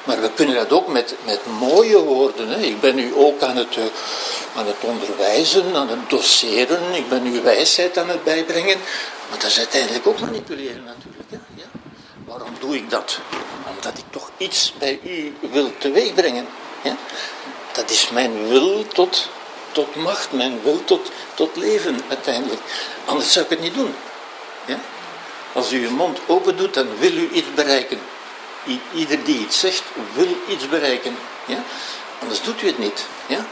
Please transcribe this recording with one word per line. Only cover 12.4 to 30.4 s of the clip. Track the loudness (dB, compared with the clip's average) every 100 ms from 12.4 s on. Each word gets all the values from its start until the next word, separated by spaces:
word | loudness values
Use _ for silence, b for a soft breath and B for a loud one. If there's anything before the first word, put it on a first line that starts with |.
| -12 -10
doe | -4 -4
ik | -2
dat? | -2 -2 -8 -6 -10 -10 -10 -10 -8
Omdat | -8 -8
ik | -10
toch | -12 -12 -8
iets | -2 0 0 0
bij | -2 -2
u | -4 -6 -6 -8 -2
wil | 2 0 0
teweegbrengen, | 2 4 4 4 2 2 -6 -10 -14 -6
hè. | -6 -6 -8 B B B B -12 -8
Dat | -6 0
is | 2 2
mijn | 2 0 0 4
wil | 6 6 2 0
tot, | 4 4 4 -2 -8 -14 -14 -6
tot | -2 -2 -2
macht, | -2 -2 -2
mijn | -2 -2 0
wil | 2 2
tot, | 4 2 2 B B
tot | -2 -2 0
leven | 2 2 2 -2 -4
uiteindelijk. | -6 -2 -2 -2 -4 -6 B B B -4
Anders | -2 4
zou | 4 4
ik |
het | 0
niet | -2
doen, | -2 -2 -2 -12 -14 -14 -14 -14 -14 -8
ja. | -8 -8 -14 -14 -14 -14 -14 -8
Als | -4 0
u | 0 0
uw |
mond | 0 0 -2 2
open | 4 4 2
doet, | 0
dan | 2 0 4
wil | 2
u | 4 0
iets | 0 -2
bereiken. | 0 4 2 2 -6 -8 -14 -14 -14 -14 -12 -6
I-, | -6 -4
ieder | -4 0 0
die | 2 0
iets | 2 2
zegt, | 2 0 -6 -10 -8
wil | 2 2 2